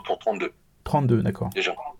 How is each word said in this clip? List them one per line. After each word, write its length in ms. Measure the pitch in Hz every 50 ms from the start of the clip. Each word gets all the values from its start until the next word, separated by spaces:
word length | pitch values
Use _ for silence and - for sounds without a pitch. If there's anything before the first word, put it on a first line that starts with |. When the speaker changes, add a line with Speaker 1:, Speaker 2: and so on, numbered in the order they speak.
| -
Speaker 1:
pour 120 | - - -
trente-deux. 360 | - 226 220 - 180 - - _ _ _ _ _ -
Speaker 2:
Trente-deux, 360 | - - 151 139 127 120 110
d'accord. 280 | 95 98 92 - 120 95 -
Speaker 1:
Déjà. 200 | 98 95 - - - - - - -